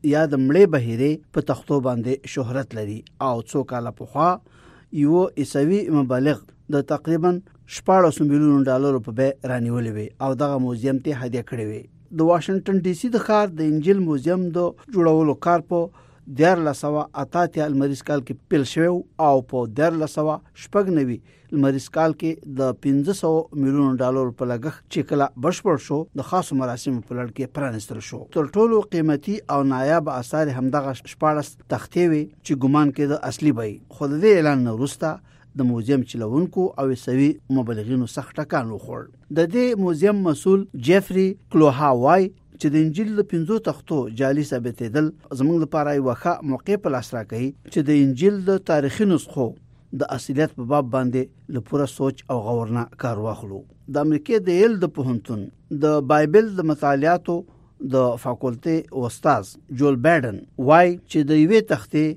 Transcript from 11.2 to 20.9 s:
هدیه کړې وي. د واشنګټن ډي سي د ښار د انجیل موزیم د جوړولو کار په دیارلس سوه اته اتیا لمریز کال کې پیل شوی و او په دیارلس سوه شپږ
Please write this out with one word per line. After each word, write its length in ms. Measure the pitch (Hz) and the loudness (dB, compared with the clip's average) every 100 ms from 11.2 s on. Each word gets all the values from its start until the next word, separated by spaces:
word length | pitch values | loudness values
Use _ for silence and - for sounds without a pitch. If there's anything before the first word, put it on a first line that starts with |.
هدیه 200 | 127 120 - | -6 -6 -8
کړې 160 | 117 107 | -8 -8
وي. 140 | 110 - - - 160 | -8 -14 -20 -10 0
د 20 | 160 | 2
واشنګټن 480 | 175 - 190 190 190 180 | 2 2 -4 0 0 0
ډي 80 | 175 | -4
سي 60 | 247 226 | -2 -2
د 20 | - | 2
ښار 220 | 214 208 160 | 2 0 -2
د 40 | 160 | 0
انجیل 280 | 151 156 202 175 | 0 2 2 2
موزیم 340 | 147 139 185 180 165 | -2 0 -2 -2 -2
د 160 | 175 - - | -4 -6 -4
جوړولو 420 | 208 165 160 156 139 170 | 2 4 4 2 0 0
کار 200 | 170 165 | 0 0
په 100 | 175 170 - - _ - 131 | -4 -4 -10 -20 _ -12 2
دیارلس 440 | 165 180 156 135 | 4 4 0 -2
سوه 200 | 147 151 147 143 | -2 -2 -4 -8
اته 180 | 139 175 | -4 0
اتیا 280 | 170 160 151 | 0 0 -2
لمریز 340 | 139 139 135 | 0 0 -2
کال 180 | - 147 | -4 -4
کې 280 | 135 123 _ | -4 -14 _
پیل 140 | 143 | 0
شوی 240 | 135 - 165 | 0 0 0
و 120 | 180 - - 156 | 0 -6 0 4
او 140 | 135 123 | 4 2
په 180 | 127 117 110 | -4 -4 0
دیارلس 360 | 160 165 151 - | 0 0 -4 -2
سوه 180 | 156 151 _ - | -2 -4 _ -20
شپږ 340 | - 202 190 | -4 -2 2